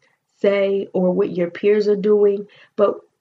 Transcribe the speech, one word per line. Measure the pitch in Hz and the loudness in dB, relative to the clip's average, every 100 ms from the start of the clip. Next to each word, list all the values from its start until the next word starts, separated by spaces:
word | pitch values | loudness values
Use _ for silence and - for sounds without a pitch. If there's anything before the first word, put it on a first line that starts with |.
| _ _ _ _ | _ _ _ _
say | 202 202 196 196 - | -2 0 -2 -2 -4
or | 190 180 | -2 0
what | 180 202 180 | 0 -2 -4
your | 175 | -6
peers | - 202 208 202 | -2 0 2 0
are | 202 | 0
doing. | 208 208 202 202 202 _ _ - | 2 2 2 0 -8 _ _ -2
But | 202 - _ _ | -2 -2 _ _